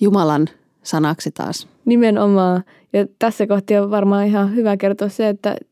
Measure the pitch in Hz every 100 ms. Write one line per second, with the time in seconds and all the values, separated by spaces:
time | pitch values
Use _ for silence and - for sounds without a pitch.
0 | 202 196 160 147 160 - _ _ - 160
1 | 156 160 156 - 78 - - _ - 240
2 | 233 208 202 196 185 180 - _ _ 202
3 | 196 - 226 220 208 202 196 208 202 208
4 | 202 202 208 208 202 226 220 202 196 202
5 | 208 196 220 202 208 - -